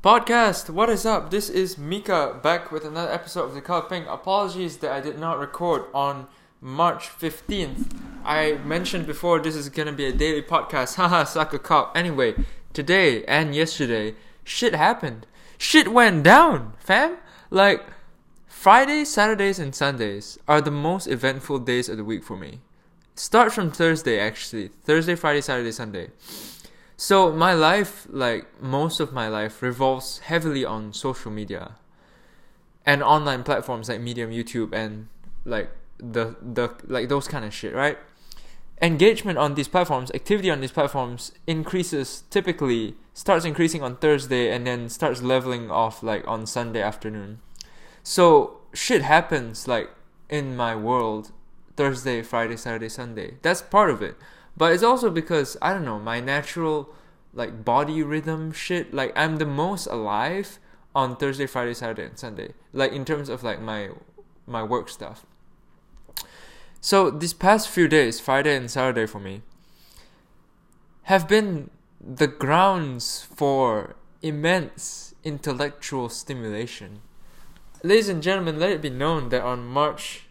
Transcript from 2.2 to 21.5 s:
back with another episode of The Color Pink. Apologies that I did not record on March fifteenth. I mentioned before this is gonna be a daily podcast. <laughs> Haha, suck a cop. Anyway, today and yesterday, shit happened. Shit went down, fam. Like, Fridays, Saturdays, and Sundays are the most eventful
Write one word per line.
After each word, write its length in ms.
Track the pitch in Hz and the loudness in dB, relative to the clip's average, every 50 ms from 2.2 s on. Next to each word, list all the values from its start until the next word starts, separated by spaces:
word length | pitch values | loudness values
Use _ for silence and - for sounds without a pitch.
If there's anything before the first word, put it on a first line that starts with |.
| 147 123 107 131 | 0 -2 -4 -2
back 300 | - 147 170 175 170 - | 0 0 0 0 -2 -6
with 120 | 156 156 156 | -8 -8 -8
another 280 | 151 151 165 170 143 | -8 -8 -6 -4 -4
episode 320 | 107 175 - - - 180 147 | -4 -6 -6 -8 -6 -6 -4
of 100 | 123 131 | -4 -6
The 80 | 139 | -12
Color 220 | 139 - 175 170 - | -6 -2 -2 -2 -2
Pink. 240 | - 185 175 160 - | -4 -8 -8 -8 -8
Apologies 680 | - - - 185 190 202 202 185 170 185 185 165 143 - | -10 -8 -4 0 0 0 0 -2 -4 -6 -6 -8 -8 -6
that 140 | - 143 | -6 -4
I 80 | 135 139 | -4 -4
did 200 | 135 151 147 147 | -6 -8 -8 -8
not 180 | 160 165 165 135 | -6 -6 -4 -4
record 460 | 143 143 - - 170 175 160 139 - - - | -6 -8 -8 -6 -2 0 0 -2 -2 -4 -2
on 320 | 139 139 143 139 135 131 - _ _ _ _ _ _ | -2 -2 -2 -2 -6 -12 -18 _ _ _ _ _ _
March 480 | - 131 131 147 170 175 - - - - | -14 -12 -2 0 0 0 0 -2 -10 -16
fifteenth. 880 | - - - 160 151 - - - 208 196 175 139 131 - - - - - - - - - - | -12 -6 -6 -6 -6 -8 -8 -6 -4 -4 -4 -4 -4 -4 -4 -4 -4 -6 -10 -14 -14 -10 -4
I 280 | - 151 156 156 156 151 143 143 | -2 0 2 2 2 0 -2 -4
mentioned 400 | 143 156 175 180 175 - 180 165 | -4 -4 -2 -2 -2 -4 -4 -4
before 340 | 147 147 - - 175 170 160 | -6 -8 -4 0 2 2 2
this 160 | 151 160 156 | 2 -2 -4
is 140 | 156 143 143 | -4 -8 -8
gonna 220 | - - 151 151 | -6 -6 -4 -4
be 140 | 143 139 143 | -4 -4 -4
a 60 | 135 | -2
daily 300 | 123 - 147 156 156 151 | 0 0 2 2 0 -2
podcast. 540 | 143 - 170 156 - - - 143 127 123 - | -2 0 0 0 0 0 -2 -2 -2 -2 0
<laughs> 0 | |
Haha, 280 | - 185 170 180 170 147 | 0 2 4 4 4 2
suck 280 | 135 - 165 156 - - | 2 0 -2 0 0 -2
a 60 | 135 | -6
cop. 360 | - - 165 147 127 - - | 0 2 4 4 4 2 0
Anyway, 380 | 160 175 175 156 131 127 113 104 - - - - - - - - | -2 0 0 0 2 2 2 2 0 -4 -4 -4 -14 -14 -10 -8
today 500 | - 143 143 175 196 185 151 123 110 - | -6 0 2 4 6 6 6 4 2 0
and 280 | - 135 151 160 151 143 | 0 0 2 2 0 0
yesterday, 640 | 147 160 160 - - 147 120 117 110 104 107 110 - - - - - - | 0 0 0 0 -2 -2 0 0 -2 -2 -4 -6 -10 -18 -20 -20 -20 -14
shit 300 | - - - 240 240 - | -10 -6 0 0 2 2
happened. 540 | 151 156 190 240 233 - 147 117 110 113 _ _ - - - - - | 4 4 4 4 2 -4 -8 -8 -10 -16 _ _ -20 -20 -20 -12 -6
Shit 300 | - - - 208 196 185 | -4 6 6 6 6 8
went 340 | 226 247 240 220 185 156 139 | 8 8 8 8 6 8 10
down, 500 | 165 214 277 339 330 247 143 120 107 - - | 12 12 12 12 8 4 0 -4 -8 -12 -16
fam. 380 | - - 190 220 285 330 349 349 - - - - - - | 0 2 4 4 4 2 0 -6 -12 -20 -20 -20 -14 -2
Like, 340 | - 185 196 202 185 - - - - - - - - _ _ _ - - - - | 4 6 6 6 6 2 -2 -12 -18 -20 -20 -20 -20 _ _ _ -20 -20 -20 -20
Fridays, 640 | - - - 190 208 240 269 269 294 302 302 285 | -20 4 8 10 10 10 8 6 2 0 0 0
Saturdays, 480 | - 214 208 214 220 196 202 196 196 190 | 2 2 4 4 4 2 0 0 0 -2
and 160 | 160 139 131 | -4 -6 -4
Sundays 640 | - 143 139 139 123 113 104 101 101 107 - - - - - | -2 -2 -2 0 -2 -4 -4 -4 -8 -12 -14 -18 -14 0 4
are 140 | 151 151 | 4 4
the 100 | 147 151 | 4 2
most 340 | 147 147 147 160 180 190 180 | -4 -2 -2 -2 -2 -4 -2
eventful 540 | - 135 120 127 131 135 135 - - | -4 -4 0 0 -2 -2 -2 -6 -4